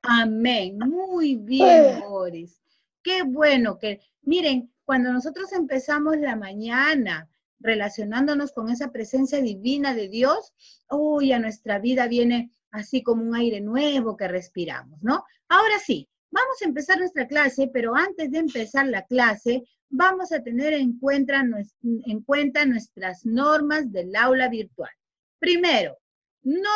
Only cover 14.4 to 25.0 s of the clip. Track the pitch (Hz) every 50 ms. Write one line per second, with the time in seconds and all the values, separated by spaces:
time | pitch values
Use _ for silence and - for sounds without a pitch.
14.4 | 180 - _ 180 170 160 135 131 127 127 151 151 180 226 285 359 - _ _ _
15.4 | _ _ 339 381 440 440 427 403 - - 226 151 143 _ _ _ _ _ - 359
16.4 | 508 523 523 494 415 339 247 285 285 - 370 359 359 359 370 294 247 240 277 294
17.4 | 294 269 262 - 269 254 262 254 226 226 233 - 359 392 370 349 320 269 269 320
18.4 | 330 294 - 247 220 208 - 277 269 269 226 190 190 _ 247 254 240 226 214 214
19.4 | - 240 240 262 240 _ _ _ _ _ 277 254 349 381 381 370 370 359 330 285
20.4 | 233 240 233 240 277 302 311 294 269 247 240 240 262 269 277 277 277 240 277 277
21.4 | 269 240 226 208 202 - _ _ - 240 233 226 - 240 214 214 - - 277 294
22.4 | 294 285 247 294 294 269 240 226 - _ _ 185 190 185 180 - _ 226 226 247
23.4 | 277 294 311 302 294 294 302 311 294 240 196 185 175 180 196 214 233 262 262 262
24.4 | 254 247 233 220 208 - _ - 151 113 - _